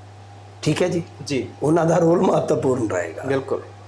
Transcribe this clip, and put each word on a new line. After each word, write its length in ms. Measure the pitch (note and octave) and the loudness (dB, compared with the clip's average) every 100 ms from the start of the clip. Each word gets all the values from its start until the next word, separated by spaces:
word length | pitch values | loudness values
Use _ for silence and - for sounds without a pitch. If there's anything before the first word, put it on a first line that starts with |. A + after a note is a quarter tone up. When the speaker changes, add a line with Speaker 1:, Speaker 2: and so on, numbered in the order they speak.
| - - - - - - | -20 -20 -20 -20 -20 -6
Speaker 1:
ਠੀਕ 200 | D3+ D3+ | -2 0
ਹੈ 60 | F3+ | 0
ਜੀ? 160 | E3+ - - C#3 | -2 -6 -12 -6
Speaker 2:
ਜੀ। 240 | C3+ G#2+ - | -4 -4 -4
Speaker 1:
ਉਹਨਾਂ 220 | C#3+ E3+ E3 | 0 2 4
ਦਾ 120 | E3+ | 4
ਰੋਲ 240 | E3 F3 | 4 4
ਮਹੱਤਵਪੂਰਨ 680 | G3 D#3 - C#3+ C3+ B2 G#2+ | 4 2 2 0 2 0 0
ਰਹੇਗਾ। 340 | F#2 E2+ E2+ | -2 -4 -8
Speaker 2:
ਬਿਲਕੁਲ। 380 | C3+ C3+ C3 A2+ - - | -4 -2 -2 -6 -8 -18